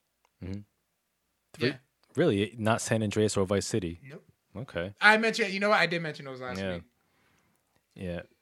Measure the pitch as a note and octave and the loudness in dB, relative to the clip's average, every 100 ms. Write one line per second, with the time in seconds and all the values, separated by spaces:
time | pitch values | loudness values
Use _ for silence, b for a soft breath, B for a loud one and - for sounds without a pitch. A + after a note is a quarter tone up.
0 | _ _ _ - F2+ G2+ G2+ _ _ _ | _ _ _ -14 -10 -10 -12 _ _ _
1 | _ _ _ _ _ - B2 C#3+ _ _ | _ _ _ _ _ -2 -2 -2 _ _
2 | _ C3 E3+ G2+ G#2+ B2 A2 A2+ - A2+ | _ 2 4 4 2 0 0 2 2 0
3 | G#2+ A2 G#2+ G#2 F#2+ G2+ - A2+ F2 E2+ | 2 2 2 2 2 2 2 -2 -2 -8
4 | C3 D3 _ _ _ - C3+ - F2+ - | -14 -18 _ _ _ -14 -8 -6 -6 2
5 | G#3 A3 A3+ A3 G3+ F#3+ G#3 G#3 E3+ E3+ | 4 4 2 0 -2 0 2 2 2 0
6 | D#3+ D3+ C#3 B2+ B2+ F#2+ F#2+ E2+ E2 _ | -6 -10 -12 -12 -8 -4 -4 -6 -10 _
7 | _ _ _ _ _ _ _ _ _ - | _ _ _ _ _ _ _ _ _ -10
8 | F#2 E2+ - _ | -8 -8 -10 _